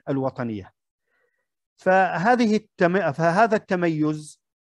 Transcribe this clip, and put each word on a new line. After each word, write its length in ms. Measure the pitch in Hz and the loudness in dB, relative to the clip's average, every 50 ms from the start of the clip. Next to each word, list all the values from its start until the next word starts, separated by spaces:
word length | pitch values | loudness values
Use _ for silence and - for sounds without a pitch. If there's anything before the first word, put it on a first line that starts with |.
| - 147 | -8 -6
الوطنية. 640 | 139 135 135 131 127 135 120 113 107 98 92 - _ _ _ _ _ _ _ _ _ _ _ _ _ _ _ _ _ _ _ _ _ | -4 -4 -4 -4 -6 -6 -8 -6 -8 -10 -12 -14 _ _ _ _ _ _ _ _ _ _ _ _ _ _ _ _ _ _ _ _ _
فهذه 800 | _ - 185 185 190 185 170 170 160 185 240 254 240 240 208 214 | _ 0 2 2 2 2 0 -2 -2 0 2 2 2 2 2 0
التم-، 560 | 208 - _ _ - 180 170 180 202 175 151 | 0 -4 _ _ 0 0 2 2 0 0 -2
فهذا 440 | - 160 165 170 165 208 233 208 220 | -2 0 0 2 2 2 2 2 0
التميز 840 | 202 - - 185 180 175 170 160 151 151 156 156 151 151 - - _ _ _ _ _ _ _ | -2 -2 -4 -4 -2 0 0 0 0 -2 -2 -2 -4 -10 -16 -20 _ _ _ _ _ _ _